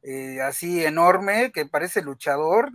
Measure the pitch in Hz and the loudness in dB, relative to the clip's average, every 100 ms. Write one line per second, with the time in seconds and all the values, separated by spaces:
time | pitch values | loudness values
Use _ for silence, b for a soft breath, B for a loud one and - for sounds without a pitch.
0 | 135 135 135 131 135 139 170 175 160 160 | -12 -12 -10 -6 -6 -6 -4 0 0 4
1 | 175 185 196 214 247 - 143 151 170 208 | 4 4 2 0 0 -4 -4 -4 -2 -4
2 | 147 135 156 143 156 196 277 | -4 -8 -2 0 2 2 2